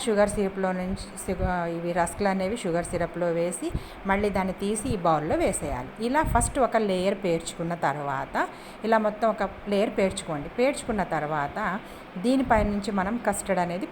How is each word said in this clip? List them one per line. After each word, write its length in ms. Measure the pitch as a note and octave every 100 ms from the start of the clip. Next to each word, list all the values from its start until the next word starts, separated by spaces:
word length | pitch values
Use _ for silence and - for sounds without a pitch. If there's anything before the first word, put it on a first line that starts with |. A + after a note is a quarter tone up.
| A#3+
షుగర్ 260 | G#3 G#3 G3+
సిరప్లో 360 | F#3+ G3 F#3+ F#3
నుంచి 260 | F#3 F#3+ - -
సిగ-, 240 | - F#3 F#3 F3+ E3+ E3+
ఇవి 160 | F3 F3
రస్కులు 280 | E3+ - G3+
అనేవి 260 | F#3+ F#3 A#3+ F#3
షుగర్ 240 | E3 E3+
సిరప్లో 380 | E3+ E3+ E3+ F3 E3
వేసి 300 | F3 F3+ E4 - - - G3
మళ్ళీ 200 | G3 G#3 G3
దాన్ని 180 | F#3+ F#3
తీసి 240 | G3+ G#3+ C4 G#3+
ఈ 40 | E3+
బౌల్‌లో 300 | D#3 D#3 D#4 C#4+
వేసేయాలి. 440 | - D3+ B2+ B2+ - A#3
ఇలా 140 | C#4+ D#4+ A#3
ఫస్ట్ 240 | A#3+ D4 A3+
ఒక 160 | A3+ G#3
లేయర్ 260 | F#3 F#3+ G3 F#3+
పేర్చుకున్న 500 | E3 - - E3+ E3+ D#3
తర్వాత 480 | C#3+ C#3+ C3+ - B3 F4 - - - A3
ఇలా 120 | A3+ G#3+
మొత్తం 200 | G#3 A3+ G#3
ఒక 140 | G3 - -
లేయర్ 200 | G3+ A#3 -
పేర్చుకోండి. 520 | F#3+ F#3+ - D3 D#3 -
పేర్చుకున్న 420 | B3+ C4+ - G#3+ F3 D#3
తర్వాత 420 | D3 D3+ C#3+ F#3+ G#3 F#3 - - - F3+ G#3+
దీనిపై 340 | C4 B3+ A3 G#3
నుంచి 200 | G3+ G3+ G3+
మనం 160 | F#3 A#3+ A3+
కస్టర్డ్ 360 | G3 - F3+ F3
అనేది 240 | F3 D#4